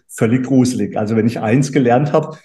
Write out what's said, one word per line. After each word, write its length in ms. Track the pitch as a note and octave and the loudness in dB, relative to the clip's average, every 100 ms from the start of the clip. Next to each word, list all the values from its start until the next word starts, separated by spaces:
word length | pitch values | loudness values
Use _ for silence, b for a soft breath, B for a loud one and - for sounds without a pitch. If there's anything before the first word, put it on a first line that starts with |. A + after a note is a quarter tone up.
| _ | _
Völlig 380 | - A2+ C3 B2+ | -4 0 0 2
gruselig. 520 | C3+ A#2+ G#2 G2 G#2 | 2 2 -2 -6 -4
Also 180 | G#2+ A2+ | -2 0
wenn 120 | A2+ | 0
ich 120 | - | -2
eins 320 | A2 C3 D3 | 0 0 2
gelernt 420 | D3+ A#2 A#2+ D3 | 0 2 2 2
habe, 240 | D#3+ D#3 B | 0 -2 B